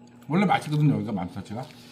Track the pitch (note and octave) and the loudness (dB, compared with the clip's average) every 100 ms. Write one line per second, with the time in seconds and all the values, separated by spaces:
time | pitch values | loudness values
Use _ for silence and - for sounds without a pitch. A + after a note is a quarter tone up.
0 | - - - E3+ F#3 - D3 D3+ D3 G#2+ | -20 -18 -2 0 2 2 0 2 4 2
1 | G#2+ G2 F2+ G2+ - A2 C3 - - | -2 -6 -6 -10 -10 -12 -12 -18 -20